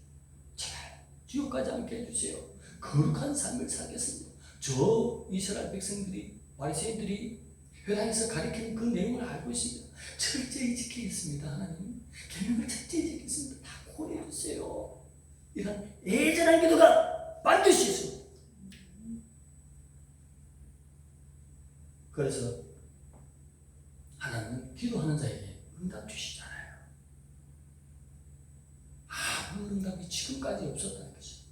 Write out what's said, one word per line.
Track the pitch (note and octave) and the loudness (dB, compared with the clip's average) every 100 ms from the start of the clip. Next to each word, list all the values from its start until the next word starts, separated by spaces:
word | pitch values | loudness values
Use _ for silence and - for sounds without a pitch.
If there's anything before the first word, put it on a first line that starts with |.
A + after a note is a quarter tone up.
| - - - - - | -20 -20 -20 -20 -18
제발 | - - - - - - - - | -12 -10 -10 -12 -16 -20 -20 -6
지옥 | C#4 - | -2 -2
가지 | B3+ - | -2 -2
않게 | - - A#3 | -2 -4 -6
해주세요. | A#3+ - - - - - - - | -4 -2 -2 -4 -12 -16 -18 -12
거룩한 | - C#3+ - - C#4+ | 2 4 6 4 0
삶을 | D4 - B3 - | 0 -2 -2 -4
살겠습니다." | - - - - - - - - - | -4 -6 -6 -6 -6 -12 -16 -20 -8
저 | C#3 C3 G3+ A3+ - - - | -2 4 6 6 4 -2 -4
이스라엘 | F#3+ G3 G#3+ - | -4 -2 -4 -4
백성들이, | F#3+ - G3+ F#3+ F#3+ - - - - | -6 -6 -4 -6 -6 -10 -14 -18 -6
바리새인들이 | D3 - A3 A3 G#3 G3+ - - - - - - - | -4 -2 -2 -2 -2 -2 -4 -10 -14 -20 -20 -10 -2
회당에서 | G#3 A3+ A3+ A3+ | 0 2 2 2
가리키는 | - A#3+ A3+ A3+ A3 | 0 -2 -4 -4 0
그 | |
내용을 | A#3 F#3 G#3+ B3 | 2 2 2 0
알고 | - - - | -4 -6 -4
있습니다. | - - - - - - - | -2 -4 -6 -12 -16 -14 -4
"철저히 | - C4 - - A#3+ A#3+ | -2 -2 -4 -2 0 0
지키겠습니다, | - B3 G3+ F3 D#3+ C#3+ D3 | -4 -6 -4 -4 -4 -4 -4
하나님. | C#3+ F3+ E3 G3 A#3+ - - - | -6 -6 -6 -8 -10 -12 -16 -12
계명을 | E3+ F#3+ A3+ A3+ | -4 0 0 0
철저히 | - - - | -6 -2 0
지키겠습니다. | - - - D4 - - - | 0 -4 -6 -6 -6 -10 -14
다 | - - | -16 -14
구원해 | - D#4 - - | -10 -6 -6 -6
주세요." | - - - - - - - - - - - - | -6 -6 -6 -6 -6 -8 -12 -18 -20 -20 -20 -10
이런 | - G3 G3+ - - - | -4 -4 -4 -8 -8 2
애절한 | B3 D#4 D#4+ E4 E4 | 4 6 6 8 8
기도가 | E4 D#4+ - - - - - - | 10 12 12 12 6 0 -6 2
반드시 | - G4 G4 E4 G#3+ | 6 10 10 10 6
있습니다. | F#3 - - - - - - F#3+ - - G#3+ A3+ A3+ - - - - - - - - - - - - - - - - - - - - - - - - - - - - - | 2 -2 -8 -14 -20 -20 -20 -18 -18 -18 -16 -10 -10 -12 -20 -20 -20 -20 -20 -20 -20 -20 -20 -20 -20 -20 -20 -20 -20 -20 -20 -20 -20 -20 -20 -20 -20 -20 -20 -20 -20 -10
그래서 | - C3+ - A#2 - - - - - - - - - - - - - - - - - | -2 0 0 -2 -4 -10 -16 -20 -20 -20 -20 -20 -20 -20 -20 -20 -20 -20 -20 -20 -10
하나님은 | C3 A#2 G#2+ - - | -6 -4 -4 -6 -8
기도하는 | - A#3+ F#3+ D3+ D3+ | -4 -2 2 2 2
자에게 | A2+ - - - - D#3 | 0 -4 -8 -12 -16 -8
응답 | F#3 - - | -6 -6 -10
주시잖아요. | - - - - - - - - - - - - - - - - - - - - - - - - - - - - - - | -8 -8 -10 -10 -12 -12 -16 -20 -20 -20 -20 -20 -20 -20 -20 -20 -20 -20 -20 -20 -20 -20 -20 -20 -20 -20 -20 -20 -20 -12
아무 | - - - - G3+ G#3 | -6 -2 -4 -6 -8 -4
응답이 | G3 F#3 E3+ - | -2 -2 -4 -6
지금까지 | - - C3 C#3 - D3+ | -6 -4 -4 -4 -4 -4
없었다는 | - - - - | -4 -6 -6 -12
것이죠. | - - - - | -14 -16 -16 -18